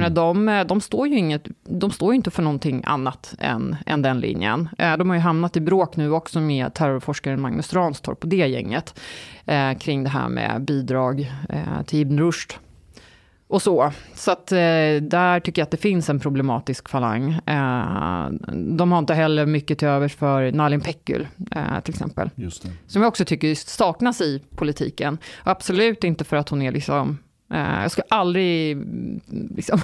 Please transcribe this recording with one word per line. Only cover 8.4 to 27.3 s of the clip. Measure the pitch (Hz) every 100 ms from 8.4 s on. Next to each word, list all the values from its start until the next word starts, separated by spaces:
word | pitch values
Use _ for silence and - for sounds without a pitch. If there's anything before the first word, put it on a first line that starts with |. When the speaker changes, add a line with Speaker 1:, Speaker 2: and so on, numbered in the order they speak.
| 143
Speaker 1:
gänget, | 123 98 127 - - - - - - -
eh, | 147 135 127
kring | - 139
det | 135
här | 135 120
med | 123 110 113
bidrag, | 139 139 127 131 127 139 135 135 -
eh, | 143 160 - 147
till | 151
Ibn | 143 147
Rushd. | 170 165 - - - - - - - - _ _ -
Och | 196
så. | 208 165 127 - -
Så | - -
att, | 175 -
eh, | 185 170 165 151 151
där | 151 175 180 180
tycker | 175 165
jag | 147
att |
det | 160
finns | 208 180 156
en | 143
problematisk | 147 139 135 120 131 127 -
falang. | 135 117 110 135 160 -
Eh, | 147 135 123 113 - 80 90 67 - - 78 82 160
de | 175
har | 175
inte | 151
heller | 160 156 151 151
mycket | 151 147 147
till | 147
övers | 139 143 -
för | 143 135 131
Nalin | 147 147 143
Pekgul, | 170 - - - 139 - 185
eh, | - 147 -
till | -
exempel. | - 151 - 135
Speaker 2:
Just | - 90 -
det. | 92 87 -
Speaker 1:
Som | 196
jag | 226
också | 214
tycker | 175 165 156
saknas | 151 - - 196 165 247 233
i | 160 139 - -
politiken. | 151 147 139 - 143 156 - -
Absolut | - 185 - 180 226 208
inte | 175 160
för | 151 147
att | 143
hon | 143
är | 131
liksom, | 143 143 143 135 147 _